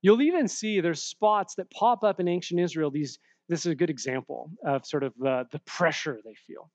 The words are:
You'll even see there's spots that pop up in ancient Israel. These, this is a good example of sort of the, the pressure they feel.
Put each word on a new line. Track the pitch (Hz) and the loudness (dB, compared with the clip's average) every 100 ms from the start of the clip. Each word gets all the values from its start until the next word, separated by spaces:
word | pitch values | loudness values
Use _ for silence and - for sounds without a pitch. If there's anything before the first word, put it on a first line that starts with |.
You'll | 185 226 | 8 6
even | 294 359 240 | 6 2 0
see | - 214 208 | -2 -2 0
there's | 170 156 | 0 -2
spots | - - 208 208 190 - | -6 0 2 2 -2 -8
that | 185 | -12
pop | - 214 240 | 0 2 4
up | 214 190 | 2 2
in | 180 | 0
ancient | 180 175 175 | 0 -2 0
Israel. | 175 160 151 | 0 0 -2
These, | 143 143 123 _ _ _ | -2 -6 -8 _ _ _
this | 165 175 | -4 -2
is | |
a | 147 | 0
good | 170 | 0
example | 139 135 131 127 - 60 180 | -2 -4 -6 -6 -12 -12 -10
of | - 139 - | -2 -2 -2
sort | 151 | -4
of | 135 120 | -4 -2
the, | 135 131 123 | -2 -2 -4
the | 147 | -10
pressure | - - 175 147 156 123 | -12 0 0 0 -6 -8
they | 113 107 | -12 -20
feel. | _ 127 160 | _ -20 -20